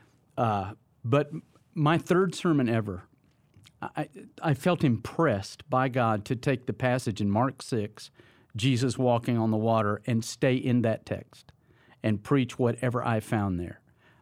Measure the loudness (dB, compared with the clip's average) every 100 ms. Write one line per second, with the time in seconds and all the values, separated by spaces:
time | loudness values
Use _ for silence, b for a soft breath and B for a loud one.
0 | b b _ -2 0 0 -4 -12 _ _
1 | 0 2 0 -8 -16 _ _ 0 2 2
2 | 2 2 2 0 0 2 2 0 -2 -8
3 | -12 _ _ _ _ _ -20 -14 -10 -8
4 | -8 -10 -20 -6 -2 0 0 2 2 0
5 | -2 0 2 0 -4 -12 -2 0 0 2
6 | 2 0 -2 -4 -2 -2 -4 -2 0 0
7 | -2 -2 0 2 0 -4 -6 -4 -4 -10
8 | -20 b b b b -2 2 2 0 0
9 | 2 2 2 0 2 2 2 2 2 0
10 | 0 -2 -2 0 0 2 2 2 2 -2
11 | -4 -8 -10 -20 -20 -20 b b b b
12 | -2 -2 2 2 2 0 0 0 -2 -2
13 | 0 -2 0 0 0 -2 -6 -12 _ b
14 | b b